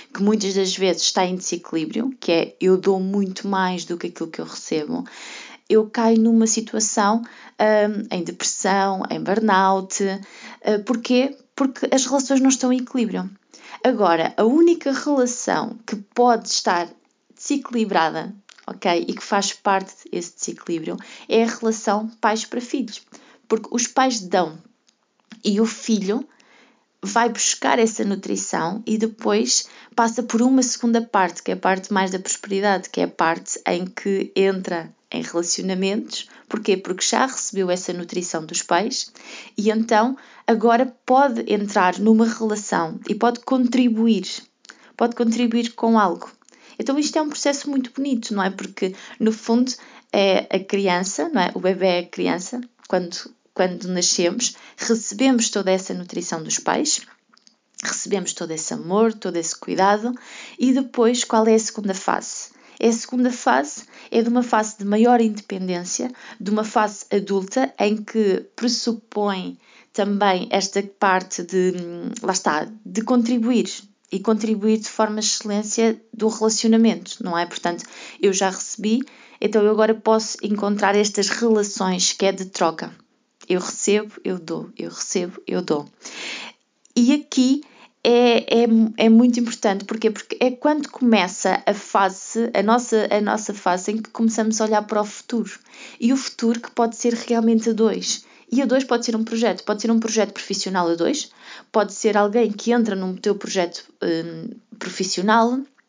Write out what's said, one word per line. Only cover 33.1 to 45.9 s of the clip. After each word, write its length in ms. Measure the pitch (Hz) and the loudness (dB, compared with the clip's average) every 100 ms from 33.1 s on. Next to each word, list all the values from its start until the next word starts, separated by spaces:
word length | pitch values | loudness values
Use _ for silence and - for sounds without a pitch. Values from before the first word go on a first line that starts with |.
| - 165 175 196 - - | 0 0 -2 -6 -6 -4
em 200 | 180 185 | -4 -4
que 480 | - 202 190 202 - | -6 -2 -2 -2 0
entra 580 | 196 190 185 170 165 _ - | 2 0 -4 -8 -8 _ -12
em 120 | 170 | -10
relacionamentos. 1040 | 165 170 175 - 185 185 190 214 233 - - - - | -6 -4 -2 -2 -2 -2 -2 -2 -6 -10 -12 -18 -8
Porquê? 260 | 214 208 220 | -4 0 0
Porque 300 | - 185 - | 0 0 0
já 200 | 226 262 | 0 0
recebeu 460 | 254 - 190 180 | -2 -6 -2 -2
essa 220 | 180 185 | -2 -4
nutrição 520 | 175 175 180 175 165 160 | -8 -6 -6 -6 -6 -6
dos 160 | 170 | -6
pais 520 | - 175 226 262 - - - - - - | 0 0 0 -4 -8 -14 -20 -18 -12 -2
e 140 | 208 | 0
então 460 | 220 226 214 240 269 - - - | 2 4 4 4 -2 -12 -4 0
agora 480 | 226 226 233 262 - - | 2 4 4 2 -4 2
pode 400 | 254 277 233 - | 4 4 2 -2
entrar 520 | 208 202 202 185 185 | -2 0 2 2 4
numa 280 | 214 220 226 | 4 6 4
relação 720 | - 220 208 202 180 165 - - | 0 -4 -4 -2 -2 -2 -6 -6
e 80 | 208 | 0
pode 240 | 240 240 | 0 0
contribuir, 880 | - 262 247 254 247 220 226 196 185 - - _ - - - - | 0 0 2 2 2 2 2 2 -2 -10 -16 _ -20 -20 -12 -2
pode 180 | 233 233 | -2 0
contribuir 580 | 226 233 240 226 233 | 0 2 0 0 -2
com 240 | - 226 | -2 2